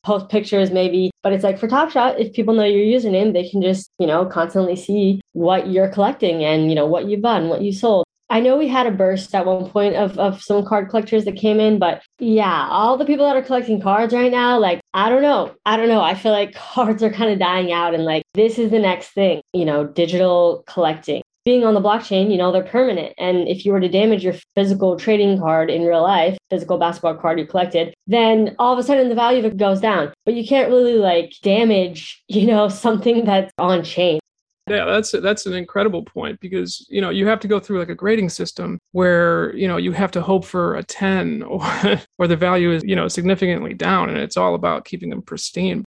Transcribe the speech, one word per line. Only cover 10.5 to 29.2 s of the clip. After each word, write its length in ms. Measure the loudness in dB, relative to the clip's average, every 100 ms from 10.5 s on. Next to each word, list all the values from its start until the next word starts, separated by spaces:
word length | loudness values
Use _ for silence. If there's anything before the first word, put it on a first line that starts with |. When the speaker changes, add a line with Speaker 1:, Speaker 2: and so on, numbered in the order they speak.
| -2
Speaker 1:
card 240 | 0 -2 -2
collectors 380 | -4 0 -2 -2
that 100 | -2
came 240 | 0 2
in, 180 | 2 2
but 240 | 0 -2 -10 -6
yeah, 480 | 0 2 2 0 0
all 260 | 0 2 2
the 80 |
people 220 | 0 2 2
that 100 | 0
are 60 |
collecting 380 | 0 -2 -2 -2
cards 340 | 0 0 2
right 180 | 2 2
now, 260 | 2 2 2
like, 220 | 2 0 -4
I 160 | -2 2
don't 100 | 2
know. 340 | 2 0 -2 -6 -2
I 100 | 0
don't 120 | 2
know. 120 | 2
I 140 | 2
feel 180 | 0 0
like 220 | 0 -2
<laughs> 180 | -8 -8
cards 300 | -2 0 0
are 80 | -2
kinda 260 | 0 0 0
dying 360 | 0 0 0
out 220 | 0 0
and, 100 | 0
like, 180 | 0 -2 -2
this 240 | 0 2 2
is 120 | 0
the 80 | 2
next 320 | 2 0 -4
thing, 320 | 0 0 0 -4
you 140 | -2 0
know, 200 | 0 -2
digital 800 | -2 0 2 2 4 2 0 -6
collecting. 560 | -2 -2 -2 -6 -8 -8 _
Being 200 | 2 2
on 100 | 4
the 60 | 2
blockchain, 500 | 2 0 0 0 2
you 60 | 2
know, 160 | 2
they're 100 | 0
permanent. 520 | 0 0 0 0 -6 -6
And 300 | -2 0 0
if 180 | -2 0
you 60 |
were 80 | 0
to 80 | 2
damage 340 | 2 2 2
your 120 | -2 -6 _
physical 420 | -2 0 0 0 0
trading 440 | 0 2 2 2
card 300 | 0 0 0
in 140 | 0
real 160 | 0 2
life, 380 | 2 2 0 -2 -6
physical 280 | -6 -2 -2
basketball 380 | -2 -2 -4 -2
card 240 | -2 -2
you 60 | -2
collected, 480 | -2 0 -2 -4 -8 -2
then 480 | 2 4 4 2 0
all 120 | 0
of 60 | 0
a 60 |
sudden 240 | 0 2 2
the 80 |
value 240 | 2